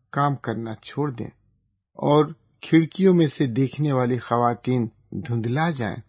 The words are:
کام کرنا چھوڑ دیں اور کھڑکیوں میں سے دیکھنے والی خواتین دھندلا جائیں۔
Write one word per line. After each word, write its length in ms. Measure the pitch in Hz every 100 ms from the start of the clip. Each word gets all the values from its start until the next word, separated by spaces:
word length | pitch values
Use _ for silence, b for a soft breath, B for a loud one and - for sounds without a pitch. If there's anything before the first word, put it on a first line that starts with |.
| _
کام 240 | - 143 135
کرنا 400 | 127 113 113 107
چھوڑ 360 | - - 147
دیں 160 | 117 - _ _ _ _ _ _
اور 320 | - 139 147 151 160 _ _
کھڑکیوں 520 | - 165 160 - 190
میں 140 | 180 151
سے 180 | - 143
دیکھنے 460 | 117 131 - 147
والی 260 | 131 123 123
خواتین 680 | - 120 120 117 - 127 113 _ -
دھندلا 580 | 101 110 120 113 135 165
جائیں۔ 280 | 139 107 -